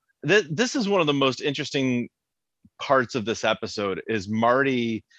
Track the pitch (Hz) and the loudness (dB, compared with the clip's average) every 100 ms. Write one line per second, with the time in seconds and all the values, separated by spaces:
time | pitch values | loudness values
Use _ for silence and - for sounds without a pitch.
0 | _ _ 147 208 156 156 247 294 202 196 | _ _ 2 2 2 0 0 0 0 2
1 | 151 139 135 123 143 139 143 139 131 123 | 2 2 2 0 -4 -4 -4 -2 0 -2
2 | 113 _ _ _ _ _ _ - - 135 | -6 _ _ _ _ _ _ -10 2 2
3 | 117 127 107 104 113 110 107 - 101 87 | 2 -2 -4 -2 0 -2 -4 -4 -4 -4
4 | - 110 95 110 120 135 135 123 117 110 | -4 -4 -4 0 2 4 2 0 -2 -6
5 | - | -10